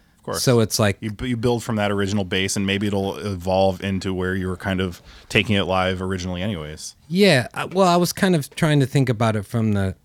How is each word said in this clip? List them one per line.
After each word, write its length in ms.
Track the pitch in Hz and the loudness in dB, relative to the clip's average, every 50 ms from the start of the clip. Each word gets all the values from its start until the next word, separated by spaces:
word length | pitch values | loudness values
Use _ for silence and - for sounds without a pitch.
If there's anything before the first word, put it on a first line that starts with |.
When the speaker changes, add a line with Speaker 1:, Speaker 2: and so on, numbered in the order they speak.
| _ _ _ _ | _ _ _ _
Speaker 1:
of 60 | _ | _
course. 200 | - 95 92 - | -6 -6 -2 2
Speaker 2:
So 160 | 139 123 117 | 4 4 4
it's 200 | 110 107 - - | 4 2 2 2
like 180 | 110 101 95 - | 2 2 0 0
Speaker 1:
You, 100 | - 110 104 - | -4 -8 -8 -6
you 140 | 127 127 123 113 | -6 -4 -4 -2
build 260 | 113 123 120 113 104 | 0 0 0 0 -2
from 120 | - 113 104 | -2 -2 0
that 140 | 104 101 | 0 0
original 320 | 101 101 101 95 101 104 98 | 0 0 0 0 0 -2 -2
base, 320 | 90 101 92 95 95 - | 0 0 0 0 0 0
and 100 | 104 98 | 0 0
maybe 220 | 98 98 101 107 104 | 0 0 0 0 0
it'll 300 | 101 98 98 98 - 71 | -2 -2 -2 -2 -4 -6
evolve 680 | 82 104 98 90 85 92 92 95 95 95 92 92 - | -6 -6 -6 -6 -2 0 2 4 4 2 2 0 -4
into 300 | 98 98 92 90 98 92 | -4 -4 -4 -4 -4 -4
where 220 | 90 92 92 92 | -2 -2 -2 -2
you 120 | 95 90 92 | -2 -4 -4
were 100 | 90 - | -6 -6
kind 220 | - 98 95 90 | -4 -2 -2 -2
of 200 | 95 90 85 - - - - - - - | -2 -4 -6 -8 -16 -20 -20 -20 -10 0
taking 260 | - 113 98 98 104 | 2 2 2 4 2
it 80 | 98 87 | 2 2
live 380 | 85 92 92 92 92 95 92 | 2 2 2 2 2 0 -2
originally 400 | 92 92 95 90 87 92 90 87 | -4 -4 -4 -4 -4 -4 -4 -4
anyways. 540 | 90 110 104 82 76 76 78 76 - - - _ _ - | -4 -4 -4 -6 -8 -10 -12 -12 -14 -16 -18 _ _ -6
Speaker 2:
Yeah, 400 | 160 185 208 190 156 127 110 - - | 0 2 4 4 4 4 2 -2 -6
I, 120 | - 143 | -8 -8
well, 220 | 139 165 185 196 180 | -4 0 2 2 4
I 100 | 170 180 | 4 4
was 160 | 180 165 - | 2 0 0
kind 220 | - 208 190 180 | 0 2 2 2
of 180 | 156 135 - - | 2 0 -4 -6
trying 240 | - 175 156 151 147 | -2 0 2 2 2
to 60 | 135 | 2
think 240 | 117 - 143 131 123 | 2 2 2 2 2
about 260 | 120 101 117 113 107 | 0 0 0 0 0
it 80 | 107 98 | -2 -4
from 280 | - - 117 110 110 104 | -4 -2 -2 0 2 2
the 220 | 98 98 95 92 - _ | 2 0 -2 -4 -6 _